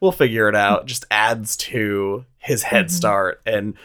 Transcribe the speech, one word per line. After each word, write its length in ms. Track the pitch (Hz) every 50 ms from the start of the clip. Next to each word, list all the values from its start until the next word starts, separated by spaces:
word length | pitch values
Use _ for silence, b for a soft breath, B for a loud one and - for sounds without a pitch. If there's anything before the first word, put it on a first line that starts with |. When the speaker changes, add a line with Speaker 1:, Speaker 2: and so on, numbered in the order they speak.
Speaker 1:
we'll 120 | 190 190
figure 360 | 175 - 147 123 110 113 107 104
it 60 | 104
out," 300 | 104 101 101 104 - -
just 180 | 131 120 - - -
adds 460 | 107 107 107 113 117 113 107 - - -
to 680 | - - - 120 107 104 101 101 98 98 98 120 127 _ _ _
his 240 | - - 135 107
head 240 | - - - 110 101
Speaker 2:
Mm-hmm. 80 | 165 180
Speaker 1:
start 440 | 175 170 107 101 98 95 90 - - -
and 300 | 110 110 104 101 107 - B